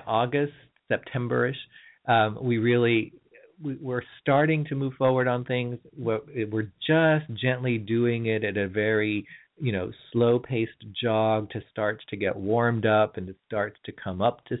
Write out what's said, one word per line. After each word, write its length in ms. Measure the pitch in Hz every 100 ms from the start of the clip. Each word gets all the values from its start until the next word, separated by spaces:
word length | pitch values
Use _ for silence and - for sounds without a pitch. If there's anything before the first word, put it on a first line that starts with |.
| -
August, 480 | 110 123 143 147 - - _ _
September-ish, 720 | 104 - 127 120 123 120 131 - - - _ -
um, 300 | 117 107 104
we 180 | 127 117
really, 540 | 117 120 117 117 107 - _ - - _
we, 140 | 151 131
we're 220 | 131 123 - -
starting 440 | - 139 156 156 147
to 60 | 139
move 180 | 135 131
forward 300 | 131 131 127
on 160 | 123
things. 340 | 123 123 123 120 - 123
We're, 240 | 113 110 - 143 107
we're 200 | 110 107 - -
just 380 | 160 160 156 151 110
gently 380 | 131 127 127 113
doing 500 | 104 117 120 117 113
it 160 | 110
at 140 | 107 101
a 100 | 98
very, 580 | 98 107 110 107 104 101 - _ _
you 140 | 135
know, 200 | 101 90 - -
slow-paced 760 | 117 117 123 - 127 110 - 110 98
jog 480 | 120 110 110 110 104
to 100 | 110 -
start 320 | - 104 107 -
to 80 | 101
get 180 | 98 101
warmed 500 | 98 113 120 117 110
up 320 | 107 107 -
and 80 | 95
to 80 | 95 _
start 300 | 110 104 - -
to 60 |
come 300 | - - 90
up 220 | 110 123 -
to 120 | 120